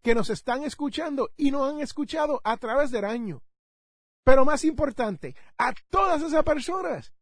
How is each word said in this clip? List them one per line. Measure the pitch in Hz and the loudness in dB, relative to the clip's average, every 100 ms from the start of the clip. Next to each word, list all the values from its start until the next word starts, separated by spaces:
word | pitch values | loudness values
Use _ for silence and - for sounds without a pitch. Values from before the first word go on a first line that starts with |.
que | 233 | 2
nos | 233 185 | 0 0
están | 208 - 254 | -4 -4 -6
escuchando | 294 - 285 294 320 277 240 - | -6 -6 -8 -6 -6 -6 -6 -2
y | 285 | -2
nos | 277 269 | 0 -4
han | 294 | -4
escuchado | 285 - 285 311 302 285 | -8 -8 -8 -4 -4 -4
a | 214 233 | -4 -6
través | 226 240 294 | -2 -2 0
del | 233 | -2
año. | 202 233 220 139 - _ _ _ _ _ _ _ | -4 -6 -8 -12 -16 _ _ _ _ _ _ _
Pero | - 269 | 8 8
más | 269 302 | 8 6
importante, | 311 294 285 233 226 180 135 127 - - | 0 0 -2 -2 -4 -4 -12 -16 -20 -4
a | 247 - _ | -4 -4 _
todas | 370 392 330 | 0 2 2
esas | 320 311 | 2 2
personas | 302 302 247 370 359 196 - - | 2 0 -2 -6 -4 -8 -10 -20